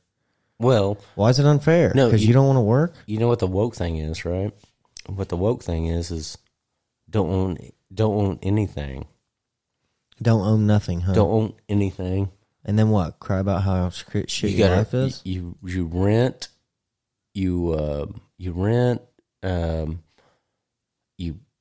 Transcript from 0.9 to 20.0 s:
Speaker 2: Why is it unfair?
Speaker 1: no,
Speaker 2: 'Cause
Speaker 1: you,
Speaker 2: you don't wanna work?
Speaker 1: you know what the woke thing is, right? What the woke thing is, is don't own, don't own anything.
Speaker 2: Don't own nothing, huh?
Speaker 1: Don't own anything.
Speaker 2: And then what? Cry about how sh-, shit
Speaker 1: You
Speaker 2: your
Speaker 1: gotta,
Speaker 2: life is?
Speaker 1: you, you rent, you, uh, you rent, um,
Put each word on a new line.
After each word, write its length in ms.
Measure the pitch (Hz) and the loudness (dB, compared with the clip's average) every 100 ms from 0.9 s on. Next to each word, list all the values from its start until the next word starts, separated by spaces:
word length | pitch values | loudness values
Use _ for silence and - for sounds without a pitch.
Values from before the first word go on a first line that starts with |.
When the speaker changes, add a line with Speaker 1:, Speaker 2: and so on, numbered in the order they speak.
| 104 - | -2 -8
Speaker 2:
Why 160 | - 107 | 0 2
is 80 | 131 | 4
it 80 | 143 | 4
unfair? 460 | 147 151 170 139 | 4 4 4 4
Speaker 1:
no, 160 | 131 123 | 4 4
Speaker 2:
'Cause 100 | 110 | 4
Speaker 1:
you, 80 | 107 | 6
Speaker 2:
you 60 | |
don't 120 | 123 135 | 6 6
wanna 140 | 135 | 4
work? 340 | 107 123 170 - - | 4 2 0 -4 -8
Speaker 1:
you 120 | 107 | -2
know 100 | 120 | 0
what 100 | 117 | 2
the 80 | 92 | 0
woke 280 | 95 117 | 0 -2
thing 220 | 113 87 80 | -2 -4 -4
is, 300 | 78 78 85 | -4 -6 -4
right? 260 | 90 101 - _ _ _ - - | -4 -4 -8 _ _ _ -20 -12
What 240 | 101 95 | -8 -6
the 60 | 87 | -2
woke 240 | 98 127 | -2 -2
thing 240 | - 82 82 | -4 -4 -2
is, 240 | 85 82 | -4 -4
is 260 | 85 78 - _ _ _ _ _ _ _ | -8 -10 -14 _ _ _ _ _ _ _
don't 220 | - 85 | -2 0
own, 260 | 95 92 85 - - _ | 0 -2 -4 -10 -20 _
don't 280 | 98 110 104 | -2 0 0
own 180 | 98 82 | -2 -2
anything. 640 | 92 104 95 - 71 67 - _ _ _ _ _ _ _ _ _ _ - | -2 -2 -2 -6 -10 -10 -14 _ _ _ _ _ _ _ _ _ _ -4
Speaker 2:
Don't 220 | 113 113 98 | 0 2 2
own 200 | 110 104 | 2 4
nothing, 340 | 107 - 87 | 2 0 -2
huh? 140 | 90 | 0
Speaker 1:
Don't 160 | 95 90 | 2 2
own 220 | 110 110 - - | 2 -2 -6 -4
anything. 600 | 101 98 92 90 95 98 - _ _ | -2 -2 -4 -4 -4 -4 -8 _ _
Speaker 2:
And 160 | - 107 | -2 2
then 120 | 110 | 4
what? 280 | 107 82 - | 2 0 -4
Cry 180 | - 95 | -4 -2
about 240 | 98 92 | 0 0
how 260 | 98 92 90 | 0 0 -2
sh-, 160 | - - 104 - | -4 -8 -6 -6
shit 240 | - 104 | -4 -2
Speaker 1:
You 80 | 98 | 2
Speaker 2:
your 100 | 98 | 4
Speaker 1:
gotta, 100 | 90 | 4
Speaker 2:
life 120 | 113 | 0
is? 300 | 123 131 127 | -2 -2 -4
Speaker 1:
you, 320 | 95 92 87 87 | -8 -8 -8 -12
you 220 | 92 92 85 | -8 -4 -2
rent, 600 | 87 98 110 127 - - _ _ _ _ _ _ _ _ | 0 2 2 2 -2 -14 _ _ _ _ _ _ _ _
you, 380 | 101 92 87 85 | -4 -2 -2 -2
uh, 340 | 78 76 73 71 - - - | -2 -4 -6 -8 -12 -20 -12
you 160 | 92 | -8
rent, 480 | 85 101 117 123 123 - _ _ _ | -4 0 2 0 -2 -6 _ _ _
um, 600 | 92 90 85 80 80 85 | -6 -4 -2 -4 -6 -8